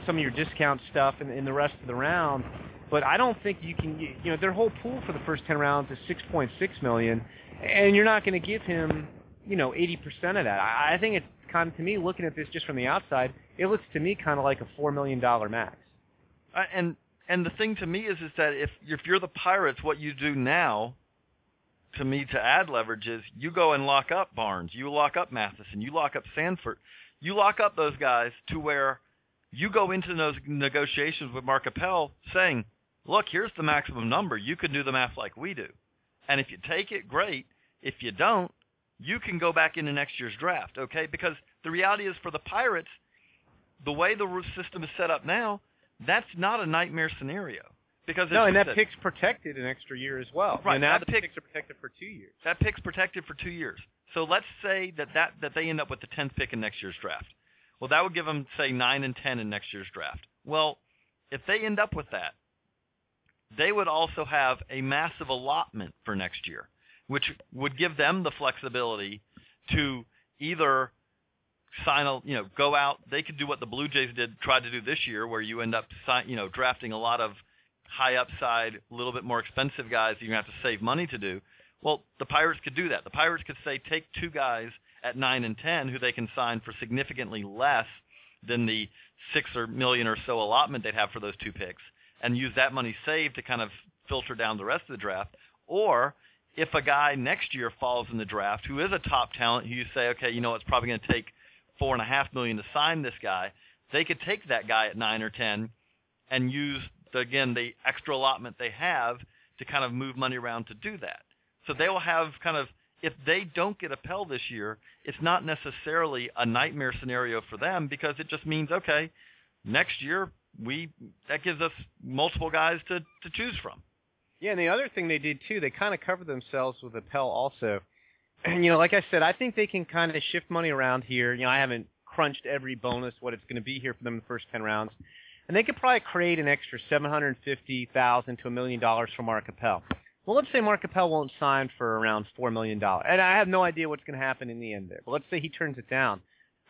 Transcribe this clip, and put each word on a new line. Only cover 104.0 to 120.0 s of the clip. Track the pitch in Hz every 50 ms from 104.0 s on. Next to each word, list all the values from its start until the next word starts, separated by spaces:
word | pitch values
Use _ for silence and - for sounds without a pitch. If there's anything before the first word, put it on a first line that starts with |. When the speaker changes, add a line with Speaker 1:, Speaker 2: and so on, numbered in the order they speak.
| 165
Speaker 2:
could | 180 165 -
take | - 175 214 208 -
that | 139 123 110 98
guy | 110 110 110 110
at | 104 87
nine | 110 113 107 110 110
or | 110 107
ten | - - 117 107 104 104 113 113 - _ _ _ _ _ _ _ _ _ _ -
and | 131 127 127 127
use, | 135 143 147 143 139 135 131 - _ _ _ -
the, | - 127
again, | 123 117 135 139 135 127 120
the | 120 120 120 - _ -
extra | 131 - - - 156 139
allotment | 131 135 135 131 87 123 120 -
they | - 123 113
have | 98 117 165 180 165 135 117 120 123 123 - - _ _ _ _ _ -
to | -
kind | - 147 139 131
of | 123 120
move | 127 131 135 123
money | 131 131 127 127
around | 123 120 120 117 113 113
to | - 107
do | 107 - 214 214
that. | 165 110 78 - - _ _ _ _ _ _ _ _ -
So | - 143
they | 123 160 190
will | 190 180
have | 156 170 165 165 165 151 139 - -
kind | 170 160
of, | 147 135 - - _ _ _ _ -
if | - 156 - 147 135
they | 151 170 196 202 160 -
don't | 170 175 208 208 -
get | 180 151
a | 135
Pell | - - - 180 202 202
this | 160 131 120 - -
year, | 123 110 101 107 107 - _ - - _ -
it's | 143 - -
not | 156 170 180 175 -
necessarily | 160 156 - - 143 123 - - 151 160 170 165 151 135 123 120 120 -
a | - 120
nightmare | 117 113 123 143 160 143 147 135 127 123 -
scenario | 135 127 123 123 123 120 113 113 - -
for | 113
them | 104 135 175 190 170 151
because | 135 143 139 - 151 139
it | 143 151 -
just | 156 143 -
means, | 151 156 156 151 147
okay, | 170 190 - 170 147 151 160 160 _ _ - - _ _ _ _ _ _ -
next | 104 110 156 180 - - -